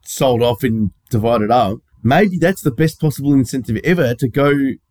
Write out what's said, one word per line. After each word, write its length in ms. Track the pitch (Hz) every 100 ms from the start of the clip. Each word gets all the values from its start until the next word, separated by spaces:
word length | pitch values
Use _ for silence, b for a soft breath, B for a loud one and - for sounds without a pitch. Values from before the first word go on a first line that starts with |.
sold 360 | - - 139 117
off 220 | 120 117
and 300 | 127 113 101 - _
divided 400 | 113 113 117 104
up, 280 | 123 101 110 _ _
maybe 340 | 117 151 208 185
that's 240 | 165 190
the 80 | 151
best 300 | 113 160 -
possible 340 | 156 - 139
incentive 420 | 139 120 135 120 110
ever 320 | 151 180 127
to 140 | 120 127
go 280 | 135 143 143 135 - _